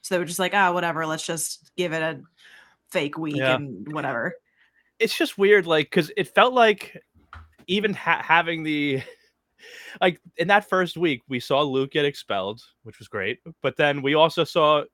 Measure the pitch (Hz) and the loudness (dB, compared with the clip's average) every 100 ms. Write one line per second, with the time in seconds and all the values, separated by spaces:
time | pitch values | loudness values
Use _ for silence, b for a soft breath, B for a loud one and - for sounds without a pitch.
0 | - 185 165 175 180 196 185 175 175 156 | -2 -4 -2 -4 0 2 2 2 -2 -4
1 | 160 160 - 165 - - _ - 175 160 | -4 -6 -6 -6 -8 -10 _ -6 -4 -2
2 | 160 143 - _ b b b b _ - | -4 -6 -16 _ b b b b _ -4
3 | 143 151 160 143 131 127 139 95 117 156 | -4 -6 -6 -2 0 0 -2 -12 -10 -8
4 | 139 120 143 170 _ _ _ _ _ _ | -6 -4 -6 -8 _ _ _ _ _ _
5 | 220 - 311 - 196 208 170 160 151 185 | -4 -2 -4 2 6 6 6 0 2 0
6 | 156 - 175 - 233 254 226 208 - - | 0 -4 0 4 4 6 4 4 -6 -20
7 | _ _ _ - - _ - 196 208 156 | _ _ _ -20 -20 _ -2 -2 0 -2
8 | - 165 - 165 170 165 156 151 147 131 | 0 0 4 2 2 -4 -4 -2 -2 -4
9 | - B B _ _ _ - - - - | -6 B B _ _ _ -20 -20 -20 -2
10 | 185 170 - - 170 202 202 185 175 165 | -2 -2 -16 -6 2 2 2 -2 -2 -2
11 | 170 127 _ 127 - 139 147 135 135 156 | -2 -2 _ -8 0 0 2 0 -2 0
12 | 147 143 - 101 95 117 - _ 113 - | -2 -4 -6 -4 -4 -8 -18 _ -20 -20
13 | 107 107 95 123 - - 135 - 147 143 | -12 -6 -6 -6 -14 -6 -6 0 0 2
14 | 135 151 160 - 156 175 151 151 143 | 0 4 4 2 -2 2 4 2 0